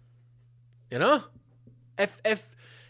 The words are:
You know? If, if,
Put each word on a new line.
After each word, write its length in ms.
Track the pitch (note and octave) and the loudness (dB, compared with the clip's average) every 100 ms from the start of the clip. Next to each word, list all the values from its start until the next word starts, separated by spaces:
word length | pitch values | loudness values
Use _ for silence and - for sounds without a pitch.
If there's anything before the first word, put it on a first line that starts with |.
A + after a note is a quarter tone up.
| _ _ _ _ _ _ _ - - | _ _ _ _ _ _ _ -20 -10
You 80 | B2 | 0
know? 260 | G#3 D4 - - _ _ - - - - | 2 2 0 -20 _ _ -20 -20 -16 -4
If, 220 | G3+ - | -4 -2
if, 320 | A3 G#3+ - - - - | -2 -2 -4 -20 -20 -20